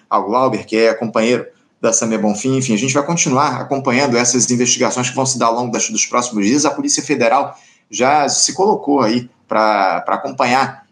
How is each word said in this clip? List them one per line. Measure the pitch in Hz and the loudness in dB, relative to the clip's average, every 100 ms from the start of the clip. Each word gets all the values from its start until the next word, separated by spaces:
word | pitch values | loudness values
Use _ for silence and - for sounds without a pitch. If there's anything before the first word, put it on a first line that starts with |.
| _ | _
ao | 101 | -2
Glauber, | 98 120 131 110 | 0 0 0 -2
que | - 110 | -2 2
é | 113 | 2
companheiro | 110 113 113 113 120 - _ _ _ | 2 -2 0 2 0 -4 _ _ _
da | 113 | 0
Sâmia | 110 117 110 | 0 0 0
Bonfim. | 107 101 131 131 | 0 0 -2 -2
Enfim, | 131 | 0
a | 110 | 0
gente | 131 | 0
vai | 143 | -2
continuar | 143 170 156 131 147 123 | 0 -2 0 2 0 -2
acompanhando | 104 135 131 120 143 117 | -4 -2 0 0 2 2
essas | 123 127 - | 2 0 0
investigações | 120 120 - 120 123 127 | 0 0 2 0 0 -4
que | |
vão | 135 127 | -2 -2
se | 123 | 0
dar | 117 | 0
ao | |
longo | 113 123 | 0 -4
das, | 110 110 | -4 -4
dos | 110 - | -4 -2
próximos | 117 120 107 98 | -2 -2 -2 0
dias. | 143 | 2
A | 143 | 0
Polícia | 143 139 - | -2 -2 -4
Federal | 139 135 117 131 139 - - _ _ | -2 0 2 2 0 -10 -20 _ _
já | 104 127 151 139 | 0 2 2 2
se | - - | 0 -2
colocou | 131 202 - - 143 | 0 0 0 0 2
aí | 110 120 123 _ _ | 2 0 -4 _ _
pra, | 107 107 104 95 85 | 0 2 2 0 0
pra | 90 | -2
acompanhar | 98 135 131 127 131 123 - _ | -4 -4 -2 0 2 0 -6 _